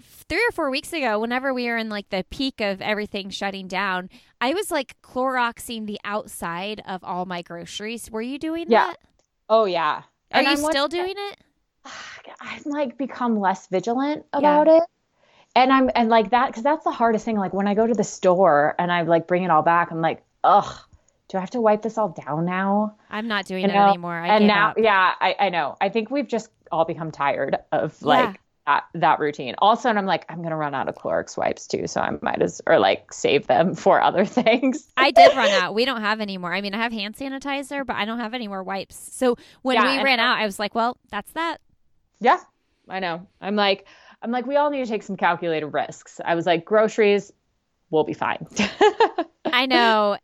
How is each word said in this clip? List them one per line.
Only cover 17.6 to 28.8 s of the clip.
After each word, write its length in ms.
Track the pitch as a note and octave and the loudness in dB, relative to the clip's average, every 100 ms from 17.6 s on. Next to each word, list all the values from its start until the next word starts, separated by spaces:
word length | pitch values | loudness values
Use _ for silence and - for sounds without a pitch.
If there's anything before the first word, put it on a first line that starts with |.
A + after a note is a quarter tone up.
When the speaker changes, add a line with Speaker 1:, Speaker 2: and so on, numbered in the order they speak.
| G3+ | 0
Speaker 2:
I 60 | G3+ | 2
go 120 | A3+ | 2
to 80 | G#3+ | 0
the 100 | G3+ | -2
store 680 | - F#3 F3+ F#3 C#3+ D3+ - | 0 2 4 6 6 4 0
and 120 | F3 | 0
I, 120 | F3 | 0
like, 240 | E3 E3+ D#3+ | 2 2 2
bring 160 | F3+ F3+ | 0 2
it 60 | |
all 120 | D#3 | 2
back, 280 | D3+ E3+ E3+ | 4 2 2
I'm 100 | E3 | -2
like, 240 | D#3+ - _ _ C#3+ | -2 -2 _ _ 4
"Ugh, 340 | G3 D#3 - - - _ _ - | 4 2 -6 -20 -20 _ _ -10
do 80 | F#3+ | -8
I 20 | |
have 100 | F#3 | -6
to 100 | B3 | 0
wipe 220 | A3 G#3+ | 2 2
this 160 | A3+ A3 | 0 -4
all 100 | G#3 | -4
down 360 | - - D3+ F3 | -6 -6 -4 -2
now?" 500 | F#3 G3 G3+ G#3+ G#3+ _ | -2 0 0 -2 -6 _
Speaker 1:
I'm 180 | G#3 A3+ | -10 -6
not 160 | G3+ F#3+ | -6 -4
doing 200 | F#3 G3 | -2 0
Speaker 2:
You 40 | |
Speaker 1:
it 60 | G3 | 4
Speaker 2:
know? 140 | G3+ | 4
Speaker 1:
anymore. 260 | F#3+ F3 E3+ | 4 -2 -4
I 100 | E3+ | 2
Speaker 2:
And 140 | G#3+ G#3 | 4 6
Speaker 1:
gave 40 | |
Speaker 2:
now, 220 | G3+ G#3 | 4 2
Speaker 1:
up. 80 | - | 2
Speaker 2:
yeah, 360 | A3 G3 F#3 - | 4 4 4 2
I, 160 | F#3 - | -2 0
I 100 | G3 | 0
know. 260 | F3 C#3 - | 0 -4 -2
I 80 | G3 | -2
think 200 | A3+ A3 | -2 -4
we've 180 | C#4+ B3+ | -4 -4
just 220 | A3+ - _ _ | -6 -6 _ _
all 120 | E3 E3 | -2 -2
become 240 | D#3 D#3+ | -4 -8
tired 480 | - C#3+ - C3+ - - | -4 -2 -2 -2 -4 -4
of, 280 | D#3 D#3 - | -4 -4 -4
Speaker 1:
Yeah. 60 | - | 2
Speaker 2:
like, 340 | C#3+ A3 F#3+ _ _ - | 2 2 -2 _ _ -2
that, 180 | C#3+ | -2